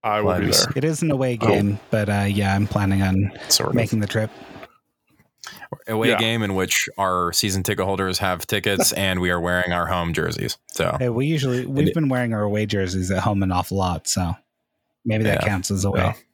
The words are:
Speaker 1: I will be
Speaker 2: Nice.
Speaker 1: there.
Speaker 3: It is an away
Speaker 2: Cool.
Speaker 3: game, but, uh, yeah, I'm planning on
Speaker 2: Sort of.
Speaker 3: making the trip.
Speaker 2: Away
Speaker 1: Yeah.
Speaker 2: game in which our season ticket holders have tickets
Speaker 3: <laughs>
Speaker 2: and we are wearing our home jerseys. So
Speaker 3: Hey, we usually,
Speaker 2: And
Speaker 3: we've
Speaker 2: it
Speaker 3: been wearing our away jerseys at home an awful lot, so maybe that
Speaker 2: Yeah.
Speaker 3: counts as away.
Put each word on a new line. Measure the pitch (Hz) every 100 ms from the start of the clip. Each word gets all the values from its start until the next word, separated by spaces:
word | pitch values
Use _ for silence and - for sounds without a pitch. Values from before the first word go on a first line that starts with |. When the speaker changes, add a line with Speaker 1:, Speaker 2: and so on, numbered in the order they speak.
| 117
Speaker 1:
I | 107
will | 101 90
be | -
Speaker 2:
Nice. | - -
Speaker 1:
there. | 135
Speaker 3:
It |
is | 147 156
an | 165
away | 139 131 120
Speaker 2:
Cool. | 113
Speaker 3:
game, | 104 101 104 -
but, | 110 104
uh, | 101 101
yeah, | 101 98
I'm | 98 104
planning | 107 98 98
on | 95 95 101 - -
Speaker 2:
Sort | - -
of. |
Speaker 3:
making | 120 110 113
the | 104
trip. | 113 110 - - - - _ _ _ _ _ _ _ - - - - -
Speaker 2:
Away | 110 113
Speaker 1:
Yeah. | 113
Speaker 2:
game | 113 117
in | 104
which | 95 90 - - -
our | 98 92 87
season | - 104 95
ticket | 92 101
holders | 92 95 95 92
have | 95 87 -
tickets | 104 101 98 92
Speaker 3:
<laughs> |
Speaker 2:
and | - 98 92
we | 90
are | 87
wearing | 85 90 90
our | 87 82
home | 90 85
jerseys. | 80 82 - - - _
So | - 87 -
Speaker 3:
Hey, | 127
we | 113 139
usually, | 160 135 123
Speaker 2:
And | 127 139
Speaker 3:
we've | 147
Speaker 2:
it |
Speaker 3:
been | 165 147
wearing | 127 120
our | 110
away | 104 107 107
jerseys | 101 95 95 90
at | 95
home | 104 101
an | 95
awful | 90 87 98
lot, | 92 87 -
so | - 87 - _ _ _ _ _ _
maybe | - 110
that | 110 98
Speaker 2:
Yeah. | -
Speaker 3:
counts | 98 92
as | 98
away. | 98 95 92 - -